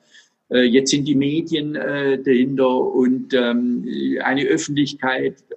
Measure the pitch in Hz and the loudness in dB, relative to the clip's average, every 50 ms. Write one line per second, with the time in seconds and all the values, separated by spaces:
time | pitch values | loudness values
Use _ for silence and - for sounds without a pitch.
0 | _ _ _ - - _ _ _ _ _ - 127 123 123 113 135 135 135 - 147 | _ _ _ -20 -20 _ _ _ _ _ 0 2 2 4 4 4 2 2 0 0
1 | 139 147 143 135 139 143 147 160 - 165 165 151 147 151 151 151 - - 143 143 | 0 0 0 2 2 0 0 -2 -2 -2 -4 -4 -4 -4 -6 -6 -6 -4 -4 -2
2 | 139 139 135 131 135 139 131 120 127 139 139 131 131 127 127 131 131 131 - 135 | 0 0 0 0 2 2 2 4 2 2 2 2 2 2 2 2 0 0 2 2
3 | 127 123 127 131 - - 135 127 120 117 120 120 123 123 123 117 - - - 139 | 2 2 2 0 -2 -2 0 0 0 2 0 0 0 0 -2 -4 -4 -6 -6 -4
4 | 139 135 135 - - - 131 139 165 - 160 160 - - 147 143 143 135 143 - | -4 -2 -2 -2 -2 -2 0 0 0 0 0 0 -2 -2 -2 -2 -2 -2 -2 -4
5 | - 131 131 135 139 135 135 - _ _ - | -4 -2 -2 -2 -2 -4 -6 -8 _ _ -18